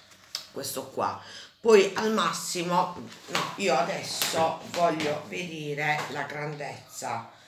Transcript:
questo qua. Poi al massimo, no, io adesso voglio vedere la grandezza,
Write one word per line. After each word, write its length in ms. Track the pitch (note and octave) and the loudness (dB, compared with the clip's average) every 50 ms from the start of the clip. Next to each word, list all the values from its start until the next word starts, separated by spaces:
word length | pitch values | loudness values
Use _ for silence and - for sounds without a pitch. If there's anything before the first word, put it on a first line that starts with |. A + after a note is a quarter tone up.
| - - - - - - - - - - | -20 -20 -20 -20 -14 -12 -12 -12 -12 -12
questo 360 | - B2 C3+ - - C3 C3 - | -10 -10 -8 -6 -6 -8 -8 -6
qua. 320 | - B2 G#2+ F2+ - - - - - - - - - _ | -4 -2 -2 -2 -2 -6 -12 -16 -16 -16 -18 -20 -12 _
Poi 320 | - A#3 A3 G3+ F#3+ - - | 8 10 10 10 10 8 2
al 180 | - A3 A3 | 0 0 2
massimo, 840 | A3 G#3 E3+ E3 E3+ - - - - F3+ E3+ F3 F3 F#3+ C#4 - - C3 A#2 A2 - - - | 2 2 2 2 0 -2 -4 -4 -4 -2 0 2 2 2 2 2 -2 -8 -12 -14 -16 -16 -8
no, 260 | - F3 - - - - | -6 -4 -4 -4 -4 -4
io 200 | - G3+ F#3 D#3+ | 0 2 2 4
adesso 840 | E3 E3+ E3+ - C#3 - - - - - - - E3 D#3+ D#3 - - - - | 4 2 0 -2 -4 -6 -4 -2 -2 0 0 2 2 2 2 0 -2 -8 -6
voglio 520 | - E3+ F3 E3+ D#3+ D#3+ D3+ D3 D3+ D3 - G#3 | 0 2 2 2 2 2 0 -2 -2 -4 -6 -8
vedere 720 | F#3+ F3+ F3+ E3+ D#3+ D#3 D3+ D3 D3 D3 D3+ D3+ D3+ D3+ - - | -8 -8 -8 -8 -8 -8 -6 -6 -4 -2 0 0 0 -2 -4 -4
la 140 | C3+ D3 | -6 -6
grandezza, 1080 | C#3 - C#3+ D3 D3 D3+ D3+ D3 C#3+ C3 A#2+ A2+ - - - - C3+ A#2+ A#2 A2 - - - - - | -6 -6 -6 -6 -6 -6 -6 -8 -8 -10 -10 -12 -16 -16 -12 -8 -6 -6 -6 -6 -8 -10 -16 -20 -20